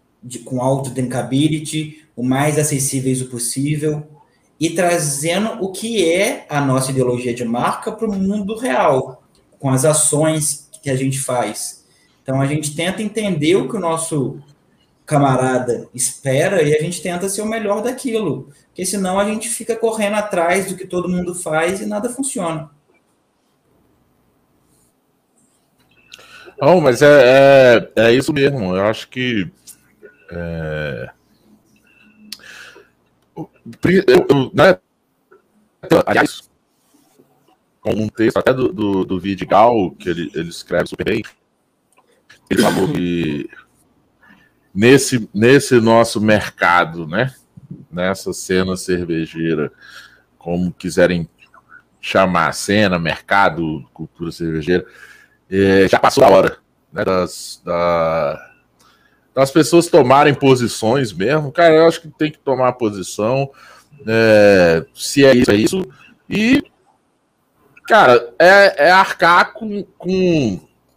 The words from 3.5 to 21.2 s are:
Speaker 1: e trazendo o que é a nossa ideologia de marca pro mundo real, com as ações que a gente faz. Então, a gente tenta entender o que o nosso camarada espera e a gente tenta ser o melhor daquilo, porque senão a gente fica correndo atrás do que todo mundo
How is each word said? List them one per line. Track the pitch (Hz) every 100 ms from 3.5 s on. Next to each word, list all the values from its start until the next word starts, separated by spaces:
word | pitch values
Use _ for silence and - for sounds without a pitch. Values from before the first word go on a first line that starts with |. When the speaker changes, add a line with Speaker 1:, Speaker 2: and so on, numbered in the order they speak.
| 135 147 151 151 151 - - _ _ _ -
Speaker 1:
e | 160
trazendo | 170 175 170 151 139 160 185 220 -
o | 190
que | - 226 220 165
é | 175 220 277 -
a | 147
nossa | 139 131 131
ideologia | 131 123 123 123
de | 117 117
marca | 120 170 - 220
pro | - 220
mundo | 196 190 208 196 220
real, | 254 240 170 135 - - _ _ _ _
com | 139
as | 131 156
ações | 151 - 147 156 156 151 - - -
que | 143
a | 131
gente | 135 135
faz. | - 123 107 - - - _ _ _ _
Então, | - 135
a | 139
gente | 151 147 151
tenta | 170 185
entender | 208 220 202 160 151 196
o | -
que | 214
o |
nosso | 170 160 - 151 117 - - _ _ _ _ _ -
camarada | 147 139 127 131 127 120 113 -
espera | 127 - - 135 135 185 196
e | 147 151
a |
gente | 160 180
tenta | 185 175 196
ser | 220
o | 214
melhor | 226 202 208
daquilo, | 240 262 254 220 185 - - _ _
porque | - 185
senão | 202 185 190
a | 208
gente | 220 -
fica | - 233 220
correndo | 226 220 202 208
atrás | 208 180 165 196 190
do | 180
que | -
todo | 180 180
mundo | 180